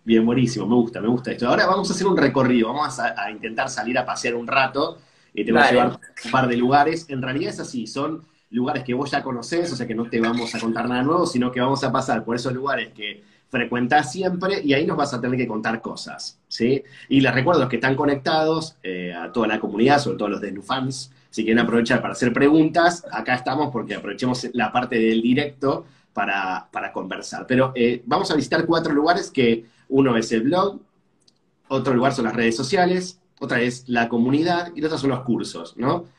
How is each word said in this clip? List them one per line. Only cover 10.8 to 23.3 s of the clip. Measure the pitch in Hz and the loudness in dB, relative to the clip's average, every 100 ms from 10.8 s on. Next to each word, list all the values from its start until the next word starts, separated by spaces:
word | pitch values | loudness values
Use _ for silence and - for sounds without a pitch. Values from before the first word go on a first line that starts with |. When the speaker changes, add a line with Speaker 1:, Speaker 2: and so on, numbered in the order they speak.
| 120 | -2
Speaker 1:
nada | 123 | 0
nuevo, | 135 175 170 | 2 2 0
sino | 127 123 | 0 0
que | 127 | 0
vamos | 127 135 | 0 0
a | 135 | 0
pasar | 131 127 113 | 0 0 -2
por | 110 120 | -2 -4
esos | 135 | -4
lugares | 127 139 127 107 | -4 -4 -4 -6
que | - 104 101 _ _ _ | -10 -12 -12 _ _ _
frecuentá | 127 117 120 123 151 | -4 -2 -2 4 4
siempre | 147 180 185 180 190 196 | 2 -2 -2 -2 -2 0
y | 147 | 2
ahí | 135 | 2
nos | 165 175 | 2 0
vas | - | -2
a | 120 | -2
tener | 123 127 | -2 -2
que | 113 | -2
contar | 110 113 113 | -2 -4 -4
cosas, | - - - 69 - - _ | -6 -12 -12 -12 -14 -16 _
¿sí? | - 117 135 - - - | -2 0 0 -4 -16 0
Y | 135 | 4
les | 131 | 4
recuerdo | 127 131 165 | 4 4 4
a | |
los | 127 | 2
que | 120 | 0
están | 131 | 0
conectados, | 135 143 135 170 160 156 160 160 - | 2 0 0 0 0 2 0 -4 -10
eh, | 95 90 90 | -10 -8 -8
a | 87 85 | -8 -6
toda | 120 107 | -2 0
la | 110 | -2
comunidad, | 101 101 127 143 | -2 2 4 4
sobre | - - | 2 -4
todo | 104 | -4
los | 98 | -4
de | 101 | -6
Nufans, | 98 - 131 131 131 - _ _ | -8 -6 -4 -4 -6 -12 _ _
si | - | -4
quieren | 113 113 | 2 4
aprovechar | 113 117 117 123 | 4 2 2 0
para | 117 | -2
hacer | - 120 | -2 0
preguntas, | 120 143 160 156 165 170 170 - | 4 6 6 4 4 4 2 -6
acá | 110 113 | -6 -2